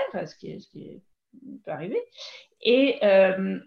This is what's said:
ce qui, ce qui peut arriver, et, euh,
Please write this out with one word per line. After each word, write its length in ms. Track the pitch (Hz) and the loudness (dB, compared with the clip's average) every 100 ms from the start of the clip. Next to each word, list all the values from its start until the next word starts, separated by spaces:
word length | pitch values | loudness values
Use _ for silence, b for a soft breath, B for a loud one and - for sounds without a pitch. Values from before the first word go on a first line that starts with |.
| 539 | -4
ce 200 | 190 160 - | -8 -12 -14
qui, 220 | - 156 | -16 -16
ce 100 | - | -18
qui 340 | - 147 - _ _ _ - - - | -20 -20 -20 _ _ _ -20 -20 -16
peut 60 | - | -12
arriver, 300 | 147 175 453 494 B B B B _ | -10 -8 -8 -8 B B B B _
et, 360 | - 254 277 - | 2 4 4 2
euh, 560 | 208 190 190 190 190 190 | 4 6 4 2 -4 -6